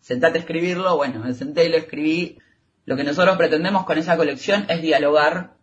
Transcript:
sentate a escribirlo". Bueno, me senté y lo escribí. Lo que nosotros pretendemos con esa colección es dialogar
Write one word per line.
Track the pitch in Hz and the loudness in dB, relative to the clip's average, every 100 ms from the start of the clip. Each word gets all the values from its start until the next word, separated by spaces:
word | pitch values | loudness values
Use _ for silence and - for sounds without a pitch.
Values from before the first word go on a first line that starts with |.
sentate | - 127 165 160 | -6 0 0 0
a | |
escribirlo". | 170 165 175 180 185 160 | -4 -4 -2 -2 0 0
Bueno, | 139 113 | -2 -4
me | 120 | -6
senté | 123 139 151 165 | -6 -6 0 2
y | |
lo | 165 | 2
escribí. | - 147 156 165 170 - _ _ _ _ | -2 -4 -2 0 -4 -10 _ _ _ _
Lo | - | -6
que | 135 | -4
nosotros | 143 156 185 180 | -2 2 2 4
pretendemos | 165 156 175 196 | 2 2 0 -2
con | 160 156 | 0 -4
esa | 170 165 | 0 2
colección | 147 135 - 202 202 | 0 -2 -2 -2 0
es | 170 | -4
dialogar | 165 139 143 147 147 175 180 _ | 0 2 4 4 2 0 -10 _